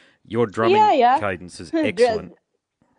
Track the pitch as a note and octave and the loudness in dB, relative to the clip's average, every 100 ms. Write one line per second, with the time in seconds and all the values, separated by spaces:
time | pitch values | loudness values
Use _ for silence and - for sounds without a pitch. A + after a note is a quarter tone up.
0 | _ _ _ A2+ G#3 G#2+ A2+ G#4 G#4+ D#4+ | _ _ _ -4 -4 0 2 4 4 4
1 | A#3+ C4 G#3 F#3 - - - D#4+ D4+ F#3 | 2 2 -2 -6 -10 -16 -8 -4 -2 0
2 | A#3+ G#3+ F3 - _ _ _ _ _ | 0 0 -8 -18 _ _ _ _ _